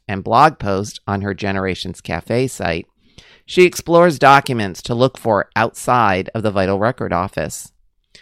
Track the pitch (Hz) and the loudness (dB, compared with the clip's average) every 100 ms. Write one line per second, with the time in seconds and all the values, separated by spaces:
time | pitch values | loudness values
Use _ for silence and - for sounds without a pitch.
0 | - 98 101 113 151 - 101 95 104 - | -10 -8 0 4 4 2 -4 -4 -4 -10
1 | - 101 101 95 101 95 95 90 92 - | -6 -6 -4 -6 -4 -4 -4 -6 -8 -12
2 | - 85 - 117 131 - 87 82 - _ | -8 -8 -4 -2 -2 -4 -4 -4 -8 _
3 | _ - _ _ _ 180 180 - - 170 | _ -20 _ _ _ 4 4 2 2 4
4 | 175 143 139 139 139 120 101 85 - 117 | 4 4 6 6 4 -2 -4 -6 -6 0
5 | 131 - 117 101 - - 113 - - 123 | 0 0 0 0 0 -2 -2 -4 -2 2
6 | 107 95 95 113 107 98 95 98 110 - | 2 0 -2 -4 -2 0 0 0 -2 -4
7 | 98 87 95 - 78 - - _ _ _ | -4 -4 -4 -6 -8 -10 -16 _ _ _
8 | _ - | _ -20